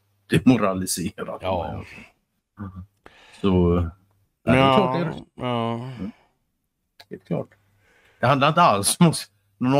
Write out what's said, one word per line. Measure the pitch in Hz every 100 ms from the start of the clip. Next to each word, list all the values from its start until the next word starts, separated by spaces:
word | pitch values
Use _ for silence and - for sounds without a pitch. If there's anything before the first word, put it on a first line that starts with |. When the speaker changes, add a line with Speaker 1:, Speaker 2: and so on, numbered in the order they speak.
| _ _ -
Speaker 1:
demoraliserat. | - 127 123 101 95 92 - 87 - - 80
Speaker 2:
Ja. | 92 92 80 82 - - - _ _ _ _ - 98 92 92 _ - _ - -
Speaker 1:
Så, | 98 92 87 87 82 - _ _ _ _
ja, | -
det | 127
är |
Speaker 2:
Ja, | 135 131
Speaker 1:
klart | 127 131
det |
är | -
ryssarna. | - - -
Speaker 2:
ja. | 127 120 117 117
Speaker 1:
Mm. | 127 120 - - _ _ _ _ _ _ _ _ -
Helt | - -
klart. | 160 - _ _ _ _ _ _ _
Det | 120
handlar | 139 143
inte | 160
alls | 170 101 101 -
om | 170 - - _ _ -
någon | 127